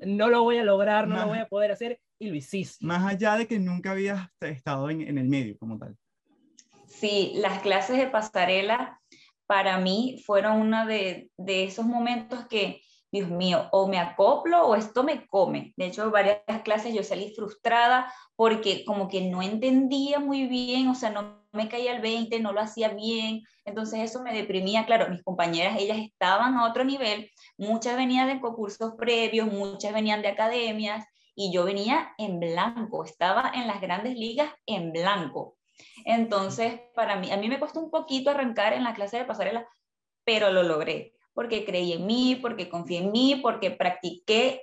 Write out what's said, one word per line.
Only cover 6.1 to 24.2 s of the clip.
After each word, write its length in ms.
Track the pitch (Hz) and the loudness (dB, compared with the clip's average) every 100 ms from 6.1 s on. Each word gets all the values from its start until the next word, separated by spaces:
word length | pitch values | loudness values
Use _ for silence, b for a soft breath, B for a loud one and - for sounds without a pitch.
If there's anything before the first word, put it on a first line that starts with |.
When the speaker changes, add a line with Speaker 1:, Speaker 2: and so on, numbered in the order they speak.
| _ _ _ _ _ _ _ _ | _ _ _ _ _ _ _ _
Speaker 3:
Sí, 460 | - 208 202 180 - | -6 -2 0 0 0
las 260 | 202 190 | 0 0
clases 360 | 208 190 220 254 | 0 0 2 0
de 100 | 254 | 2
pasarela 920 | 214 214 190 180 190 196 240 262 - b b b _ - | 0 -2 0 2 2 2 0 -2 -12 b b b _ 0
para 320 | 202 196 185 | 2 2 2
mí 420 | 185 202 254 - - | 2 0 -2 -4 2
fueron 340 | 202 214 220 | 2 4 2
una 260 | 220 220 220 | 4 2 0
de, 440 | 214 190 175 - - | 0 -2 -6 -14 -12
de 260 | 190 185 | -2 0
esos 220 | 190 226 226 | 0 -2 -2
momentos 600 | 240 240 233 - 247 - | 0 0 -2 -6 -12 -4
que, 340 | 220 185 - b b - | -2 -2 -4 b b -6
Dios 160 | 202 175 | -4 -2
mío, 400 | 175 185 175 - | 0 2 2 2
o 160 | 196 190 | 2 2
me 100 | 190 | 0
acoplo 720 | 175 - 202 285 339 349 302 | -2 4 4 4 4 4 6
o 80 | 214 | 4
esto 280 | - 247 | 2 0
me 220 | 285 277 - | 0 -2 0
come. 480 | 196 165 143 - - | 2 2 0 -8 -6
De 100 | 180 | -6
hecho, 240 | 190 220 | -2 2
varias 300 | 208 196 208 - 220 | 4 4 2 0 -4
clases 300 | 220 214 233 | 0 -2 0
yo 80 | 220 | -4
salí 320 | 196 185 208 220 | -2 -4 -6 -8
frustrada 800 | 202 - 233 233 240 254 254 B B - | -10 -4 2 4 6 4 2 B B 2
porque 500 | 226 220 208 185 - | 4 4 0 -2 -2
como 220 | 202 190 | -2 -2
que 140 | 190 185 | -2 -2
no 100 | 180 | -2
entendía 800 | 190 220 262 262 262 277 277 294 | -2 0 4 4 4 0 0 0
muy 260 | 277 277 254 | 0 0 0
bien, 420 | 247 247 254 262 | -2 0 2 2
o 40 | |
sea, 160 | 254 220 | 0 -2
no 300 | 208 208 - _ | -4 -8 -14 _
me 160 | 214 220 | -6 -6
caía 280 | 240 247 240 | -2 -2 -2
el 60 | |
veinte, 360 | 220 233 226 226 | -2 -2 -2 -2
no 140 | 214 | -2
lo 60 | 202 | -2
hacía 280 | 220 226 220 | -4 -2 -2
bien. 520 | 202 220 226 220 220 b b - | -2 -4 -2 -2 -6 b b -10
Entonces 360 | 208 220 220 | -8 -6 -4
eso 200 | 226 254 | -6 -6